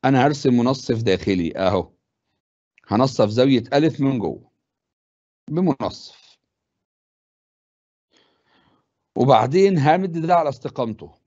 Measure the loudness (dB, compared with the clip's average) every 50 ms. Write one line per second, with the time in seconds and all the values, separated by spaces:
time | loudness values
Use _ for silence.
0 | 2 2 2 4 2 2 0 0 0 0 2 2 2 0 -2 -4 -4 -4 -4 -2
1 | 0 0 -2 0 0 -2 -2 -2 -2 -4 -4 -2 -2 0 0 -2 -4 -6 _ _
2 | _ _ _ _ _ _ _ _ _ _ _ _ _ _ _ _ _ -4 0 0
3 | 0 0 2 0 0 0 2 0 2 2 2 0 0 -2 -2 0 0 0 -2 -2
4 | -4 -2 -2 -2 -4 -6 -8 -10 -16 _ _ _ _ _ _ _ _ _ _ _
5 | _ _ _ _ _ _ _ _ _ -8 -4 -2 0 0 -2 _ -6 -8 -8 -10
6 | -20 -20 -20 -20 _ _ _ _ _ _ _ _ _ _ _ _ _ _ _ _
7 | _ _ _ _ _ _ _ _ _ _ _ _ _ _ _ _ _ _ _ _
8 | _ _ _ _ _ _ _ _ _ _ _ _ _ _ _ _ _ _ _ _
9 | _ _ _ 0 2 4 4 4 4 2 2 4 4 4 4 2 2 2 2 2
10 | 0 -4 -6 -6 -2 0 0 2 0 -2 -6 -8 -12 -12 -8 -8 -8 -8 -8 -12
11 | -16 -20 _ _ _